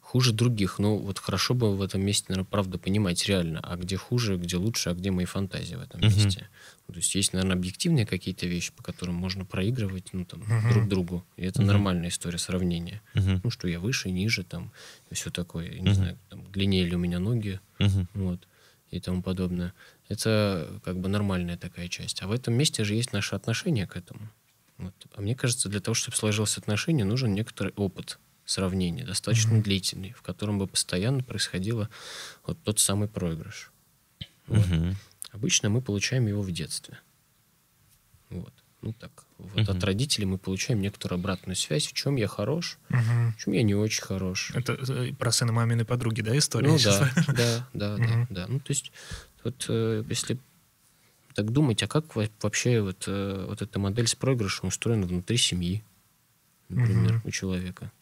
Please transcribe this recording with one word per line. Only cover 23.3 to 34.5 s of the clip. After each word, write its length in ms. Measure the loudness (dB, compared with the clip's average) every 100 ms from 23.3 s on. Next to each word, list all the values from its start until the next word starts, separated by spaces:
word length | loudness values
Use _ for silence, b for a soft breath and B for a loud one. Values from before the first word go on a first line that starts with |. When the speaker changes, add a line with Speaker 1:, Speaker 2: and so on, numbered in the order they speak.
Speaker 1:
отношение 520 | -4 -2 -2 0 0 -2
к 80 | -6
этому. 320 | -12 -16 -16 _ _ _ _ _
Вот. 160 | -14 -14 -20
А 60 | -8
мне 120 | -4
кажется, 340 | 0 0 0 -2
для 120 | -2
того, 140 | -2
чтобы 220 | -2 -2 0
сложилось 420 | 0 2 0 -2
отношение, 460 | -2 -2 2 2
нужен 280 | 2 2 0
некоторый 380 | 0 -2 -4 -6 -2
опыт 420 | -2 -2 -14 -14 _ _
сравнения, 600 | -6 -2 0 2 0 -2
достаточно 500 | -4 -4 2 2 6
Speaker 3:
Мгм. 80 | 4
Speaker 1:
длительный, 500 | 4 0 0 -6 -12
в 100 | -12
котором 360 | -10 -6 -2 0
бы 80 | 0
постоянно 560 | -2 -2 0 2 0
происходило 680 | -2 -4 -4 -2 -2 -2 -4 B B B B B -10
вот 120 | -6
тот 160 | -2 0
самый 300 | 2 2 0
проигрыш. 640 | -2 -2 -2 -8 -14 -18 _ _ _ _ _ -18 _
Вот. 120 | 0